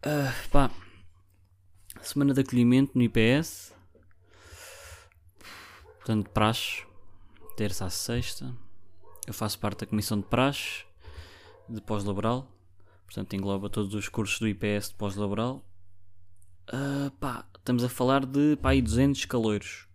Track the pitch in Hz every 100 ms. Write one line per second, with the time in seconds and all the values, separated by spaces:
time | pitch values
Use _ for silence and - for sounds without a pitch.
0 | 147 151 135 123 - - 139 - - -
1 | - - _ _ _ _ _ - - -
2 | - - 139 135 135 123 120 123 135 -
3 | 120 117 113 135 160 - - - - -
4 | _ - _ - - - - - - -
5 | - _ - _ - - - - - -
6 | - 110 104 - 107 117 - - - -
7 | - - - - - - 104 95 95 -
8 | - 120 123 - 127 123 - - - -
9 | - - - 104 107 - 110 98 101 107
10 | 107 104 98 120 131 143 - - - -
11 | - - - - - - - 110 - 107
12 | 101 98 110 123 135 - - - - -
13 | - - 98 98 98 98 98 - 101 104
14 | 98 - 104 - 110 98 107 104 101 -
15 | 104 98 101 101 117 135 - - - -
16 | - - - - - - - 123 139 139
17 | 139 - 135 117 - - - 123 123 -
18 | 123 135 131 139 147 147 131 135 120 113
19 | 139 135 - 123 110 104 - - -